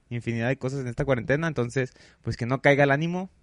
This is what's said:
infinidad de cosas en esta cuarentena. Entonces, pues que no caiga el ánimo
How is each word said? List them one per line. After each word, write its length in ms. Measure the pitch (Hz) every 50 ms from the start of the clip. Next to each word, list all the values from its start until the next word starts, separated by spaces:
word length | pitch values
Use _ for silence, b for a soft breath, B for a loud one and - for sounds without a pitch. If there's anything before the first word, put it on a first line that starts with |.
| _ -
infinidad 380 | 120 120 - 120 117 117 113 123
de 100 | 135 -
cosas 220 | - 131 135 143
en 80 | 127 123
esta 160 | 117 - 147
cuarentena. 440 | 139 131 120 107 - 135 151 165 165
Entonces, 440 | 143 - 120 120 117 135 131 127 - b b b b b
pues 160 | b 113 110 -
que 80 | 117
no 160 | 117 131 139
caiga 240 | - 147 143 135 143
el 60 | 139
ánimo 380 | 135 143 160 170 175 185 190 185 _ _